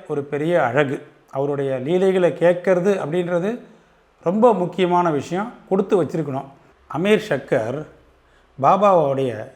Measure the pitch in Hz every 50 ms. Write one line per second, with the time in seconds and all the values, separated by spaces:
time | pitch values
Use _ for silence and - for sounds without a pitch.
0 | - - 151 143 139 143 151 143 151 165 175 165 139 117 120 143 147 127 143 170
1 | - - _ _ _ _ - 135 139 143 143 139 139 135 131 127 123 147 175 185
2 | 196 190 185 190 180 160 170 170 170 175 180 180 - 196 185 180 175 208 196 185
3 | 147 143 160 180 180 170 180 170 175 208 240 240 - - - _ _ _ _ _
4 | _ _ _ _ - 165 185 220 240 247 214 185 180 165 - - 185 175 175 175
5 | 175 170 151 139 - - 170 185 214 240 - - - - 190 196 196 190 220 185
6 | 151 123 - 165 151 143 131 135 143 - - _ _ _ _ _ _ _ - 143
7 | 180 208 214 190 - - 147 131 - - 151 123 107 113 127 151 151 - - -
8 | _ _ _ _ _ _ _ _ _ _ _ - 131 147 185 190 208 202 190 170
9 | 151 139 135 135 135 127 110 107 113 131 -